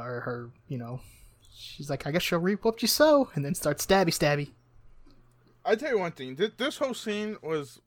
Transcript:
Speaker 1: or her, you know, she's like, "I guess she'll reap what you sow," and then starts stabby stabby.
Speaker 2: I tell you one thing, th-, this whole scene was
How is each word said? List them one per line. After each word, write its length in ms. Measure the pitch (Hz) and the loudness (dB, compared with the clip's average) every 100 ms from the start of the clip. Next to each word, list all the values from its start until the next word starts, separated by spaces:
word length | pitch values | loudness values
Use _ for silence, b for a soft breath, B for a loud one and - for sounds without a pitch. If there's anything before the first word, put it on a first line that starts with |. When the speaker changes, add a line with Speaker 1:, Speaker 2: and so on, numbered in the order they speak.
| 120 | -8
Speaker 1:
or 140 | 120 | -8
her, 300 | 123 120 120 - - | -6 -8 -10 -16 -10
you 100 | 131 | -10
know, 220 | 117 127 b b b b _ | -8 -12 b b b b _
she's 380 | - - - 143 | -20 -18 -14 -8
like, 160 | 135 147 | -6 -2
"I 40 | |
guess 100 | 170 | -2
she'll 160 | - 175 | 0 0
reap 260 | 180 202 | 0 0
what 160 | 226 226 | 0 0
you 60 | 233 | 2
sow," 400 | - 302 294 254 | 6 8 6 4
and 100 | 147 | -2
then 100 | 143 | -4
starts 300 | 185 151 147 | -2 -2 0
stabby 240 | - 196 170 | 4 6 6
stabby. 420 | - 151 147 143 - _ - - - - - _ _ _ _ | 4 2 2 -2 -10 _ -20 -20 -20 -20 -20 _ _ _ _
Speaker 2:
I 100 | - 220 | 0 0
tell 140 | 294 | 2
you 80 | 220 | -2
one 140 | 175 | -2
thing, 240 | - 131 135 | -6 -10 -4
th-, 160 | 165 - | -4 -2
this 220 | 269 - | -4 -2
whole 160 | 269 | -4
scene 420 | 240 220 208 214 208 | -4 -6 -4 -6 -8
was 380 | 151 160 135 - | -6 -6 -6 -14